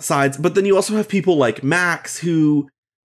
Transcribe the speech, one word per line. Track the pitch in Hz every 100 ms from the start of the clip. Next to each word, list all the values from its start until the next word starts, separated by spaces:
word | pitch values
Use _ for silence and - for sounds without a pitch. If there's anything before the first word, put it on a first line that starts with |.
sides, | - 151 139 135
but | 165 180
then | 196
you | 190
also | - 214
have | 208
people | 202 185 160
like | 123 110
Max, | 135 170 180 160 - -
who | 170 165 151 147 139 _ _ _